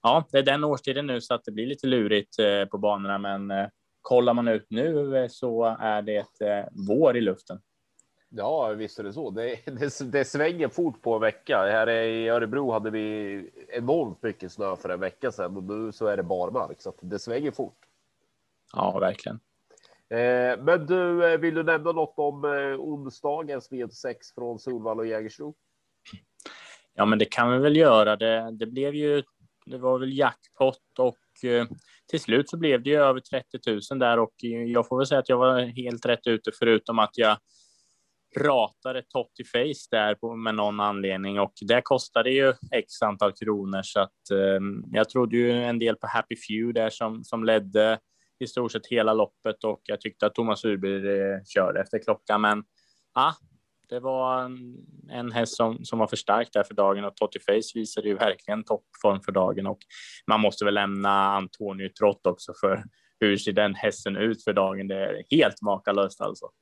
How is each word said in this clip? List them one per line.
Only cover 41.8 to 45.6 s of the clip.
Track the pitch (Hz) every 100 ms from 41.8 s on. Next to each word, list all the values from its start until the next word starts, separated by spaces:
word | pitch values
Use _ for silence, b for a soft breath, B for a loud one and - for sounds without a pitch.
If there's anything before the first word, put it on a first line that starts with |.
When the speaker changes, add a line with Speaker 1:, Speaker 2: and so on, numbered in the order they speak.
Speaker 1:
kostade | - 127 - 120 120
ju | 135 135 131 -
x | 123 - -
antal | 110 101 104
kronor | 95 110 104 98 95
så | 95 104
att, | 95 _ -
eh, | 98 98 98 98 101 -
jag | 107 110
trodde | 131 120 117
ju | 120
en | 120